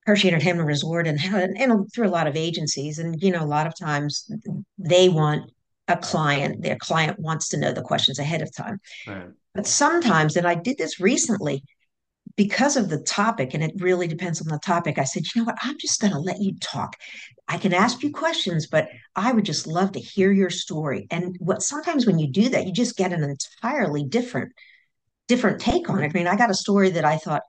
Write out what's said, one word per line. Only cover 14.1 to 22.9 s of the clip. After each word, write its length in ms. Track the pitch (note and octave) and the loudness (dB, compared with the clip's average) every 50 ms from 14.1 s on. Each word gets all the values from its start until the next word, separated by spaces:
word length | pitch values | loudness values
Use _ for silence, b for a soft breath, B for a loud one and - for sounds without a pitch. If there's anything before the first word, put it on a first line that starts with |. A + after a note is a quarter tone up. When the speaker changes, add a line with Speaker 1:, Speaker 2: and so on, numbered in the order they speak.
| D#3+ D#3+ F#3 F3 E3 - | -2 -4 -4 -4 -4 -4
Speaker 1:
on 60 | D#3+ D#3+ | -4 -6
the 100 | D#3 D3 | -6 -4
topic, 380 | - - F3 E3+ - D#3 C#3 - | -2 0 0 0 0 0 -2 -2
I 60 | C#3 | -2
said, 200 | C#3 - - D#3+ - - | -2 -2 -4 -6 -2 -2
"You 80 | A#3 A3+ | -2 -2
know 40 | |
what? 120 | A3 - - - | -2 -2 -4 -6
I'm 140 | B3+ D4+ D#4+ | -6 -6 -6
just 220 | - - - - | -4 -4 -2 2
gonna 200 | A3+ G3 D#3+ C#3 | 2 2 0 0
let 200 | D#3+ F#3 - - | -2 -4 -4 -2
you 140 | G#3 F#3+ - - | -2 -2 -2 -4
talk. 340 | - - - - F2 - - B B B B B B B B B _ - | -8 -8 -6 -6 -6 -8 -8 B B B B B B B B B _ -6
I 100 | - F3 | -4 -2
can 160 | - G3 F3 | 0 2 4
ask 280 | F3+ G#3 B3 - - - | 4 4 2 2 -2 -4
you 100 | D4 - | -4 -4
questions, 560 | - D#4+ E4 E4 - - F#3+ E3+ D#3 - - | -2 -2 0 0 0 -2 -2 -2 -2 -2 0
but 200 | - D#3 D#3 B B B B _ - | 0 0 0 B B B B _ -4
I 160 | F3+ G3 B3 C4 | -2 0 2 2
would 120 | A3 - | 2 2
just 220 | - D3 - - | 0 -2 -4 -4
love 260 | E3 D#3+ F3 F#3+ G3 G3 | -2 0 0 0 0 -2
to 80 | B2+ | -6
hear 300 | - - - G3+ F#3+ G3 | -10 -6 0 2 4 4
your 180 | G3+ G3 F#3+ F3 | 6 4 4 2
story." 580 | - - - - E3 D3+ D#3 C#3+ C#3+ - - - | 0 -4 -6 -6 -6 -4 -4 -4 -4 -4 -6 -6
And 240 | E3+ E3+ F3+ - F#3 F3 | -4 -4 -4 -4 -6 -4
what, 220 | E3 E3 - - - | -2 -2 -2 -2 -2
sometimes 440 | - C#4 D4+ D4+ F4 E4 C#4 A#3+ | -4 -6 -4 -4 -2 0 2 2
when 120 | G#3+ F#3 D#3+ | 4 4 2
you 120 | D#3 C#3+ | 2 2
do 180 | B2+ F#3 A3+ C4 | 2 2 2 4
that, 160 | - - - | 2 0 -2
you 60 | F#3 F#3 | -2 0
just 240 | G3+ B3 - | 0 0 0